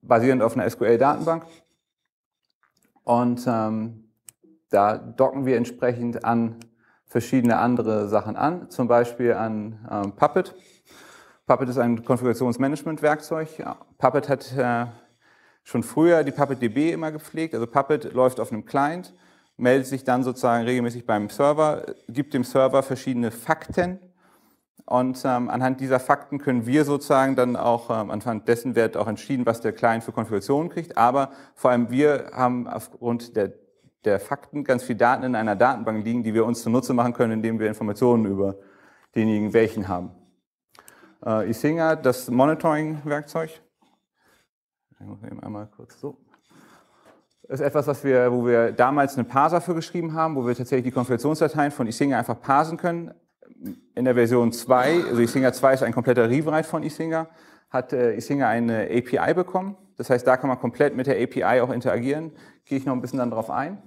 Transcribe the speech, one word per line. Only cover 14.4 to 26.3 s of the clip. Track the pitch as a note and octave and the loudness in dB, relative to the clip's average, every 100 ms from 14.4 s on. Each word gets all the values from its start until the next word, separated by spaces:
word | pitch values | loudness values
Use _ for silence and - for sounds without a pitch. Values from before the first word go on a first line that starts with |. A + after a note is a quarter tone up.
| - C3+ | -4 -4
äh, | B2 A#2+ A#2+ A2+ _ _ _ _ _ _ | -2 -2 -4 -10 _ _ _ _ _ _
schon | - B2 | -6 -6
früher | A2 - E3 E3 | -4 2 6 6
die | C#3+ | 2
Puppet | C3+ C#3 C3 | 0 -2 0
D | A#2 | -2
B | A2 D#3+ | -2 -2
immer | E3 D#3 | -2 -6
gepflegt. | D3+ - D#3 D#3+ | -10 -12 -8 -6
Also | A2+ A#2+ | -4 -2
Puppet | C#3+ C3+ D3+ - | 0 0 -2 -2
läuft | B2+ B2+ B2 | 2 2 2
auf | A#2+ | -6
einem | A2 | -8
Client, | - C#3+ C#3+ F3 F3+ _ _ _ _ _ | -4 -2 -2 -4 -14 _ _ _ _ _
meldet | B2 C3+ C3 | 4 4 2
sich | C3+ | -6
dann | C3+ B2+ | 0 0
sozusagen | C3 B2 B2+ A#2 | 0 0 0 2
regelmäßig | A#2 B2+ A#2+ A#2+ - | 0 0 -2 -6 -4
beim | G#2+ G#2 | -2 -2
Server, | - C#3+ D3+ D#3 - - - - | 0 0 4 0 0 -8 -14 -10
gibt | A#2+ C#3 | -8 -4
dem | C3+ | -2
Server | A#2+ C3+ C3 C3+ | 0 2 4 4
verschiedene | C3 B2+ - B2 A#2 | 0 -6 -4 -2 -4
Fakten. | - - D#3+ - - F3 F#3 - _ _ _ _ _ _ _ | -6 -4 -4 -2 -2 -2 -4 -16 _ _ _ _ _ _ _
Und, | - B2 B2+ B2+ | -2 0 0 -2
ähm, | C#3 B2 A#2+ | -2 -2 -2
anhand | A#2+ C3 B2+ | -2 -2 -2
dieser | C3 B2+ | 0 0
Fakten | - C#3+ - | 2 0 0